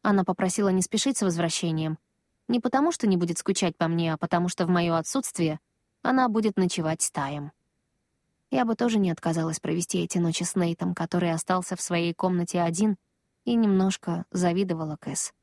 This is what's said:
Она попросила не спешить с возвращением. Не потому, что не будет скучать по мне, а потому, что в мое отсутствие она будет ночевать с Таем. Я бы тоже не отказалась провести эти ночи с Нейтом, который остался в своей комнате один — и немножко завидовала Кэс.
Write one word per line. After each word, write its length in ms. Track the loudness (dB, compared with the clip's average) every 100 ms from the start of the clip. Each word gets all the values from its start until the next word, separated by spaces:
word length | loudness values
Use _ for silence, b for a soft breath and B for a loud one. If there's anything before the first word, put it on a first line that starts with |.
Она 240 | 4 2
попросила 460 | 2 0 0 2 2
не 100 | 2
спешить 380 | 0 0 0 0
с 40 |
возвращением. 760 | 0 0 -2 -2 -2 -2 -2 -4 _ _ _ _ _
Не 100 | -2
потому, 340 | 0 2 2
что 140 | 2 2
не 120 | 2
будет 180 | 0 -2
скучать 400 | -2 0 0 0
по 120 | -2
мне, 260 | 0 -2
а 20 | -2
потому, 320 | -2 0 0
что 160 | -2
в 60 | 2
мое 240 | 2 2
отсутствие 680 | 0 0 -4 -4 -2 -2 -2 _ _ _ _
она 300 | 0 2 2
будет 260 | 2 0 2
ночевать 460 | 0 2 -2 0
с 80 | -2
Таем. 420 | -2 -6 -6 -10 _ _ _ _ _ _ _ _ _ _
Я 140 | 0
бы 100 | 0
тоже 240 | 2 2 4
не 120 | 2
отказалась 500 | 0 -2 0 -2 -4
провести 380 | -4 -2 -2 -2
эти 180 | -2 0
ночи 280 | 0 0
с 120 | -2 0
Нейтом, 380 | 0 0 -4
который 360 | -4 -2 0 0
остался 460 | -2 0 -2 -2 -6
в 60 |
своей 320 | -2 0 0
комнате 480 | 0 0 0 0 0
один — 340 | 0 2 0 0 _ _ _ _
и 120 | -2 2
немножко 680 | 4 4 2 0 -4 -6 -4
завидовала 680 | 0 0 0 -2 -2 -6 -8
Кэс. 320 | -8 -6 -6 _